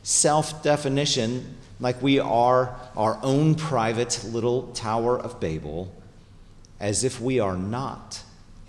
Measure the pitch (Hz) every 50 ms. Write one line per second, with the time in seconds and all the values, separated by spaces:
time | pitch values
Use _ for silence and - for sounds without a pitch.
0 | - - - - - 151 147 156 151 - - - - 147 147 147 147 139 135 139
1 | 143 139 - 131 113 113 123 127 - - - - - - - - 123 123 123 -
2 | 131 139 139 135 - - 107 117 120 123 127 127 127 - - - - - - -
3 | 107 110 113 - - 135 135 139 156 160 156 156 - - 135 117 110 113 113 113
4 | 123 120 - - - 117 113 117 110 120 120 131 - - - - 110 107 110 117
5 | 113 120 123 123 - 117 - - - 85 80 78 78 73 76 85 95 95 - -
6 | - - - - - - - - - - - - - - - - 104 104 104 98
7 | 120 131 127 113 113 131 131 123 104 95 92 90 92 101 113 127 139 117 - 110
8 | 107 - - - - - - - - - - - -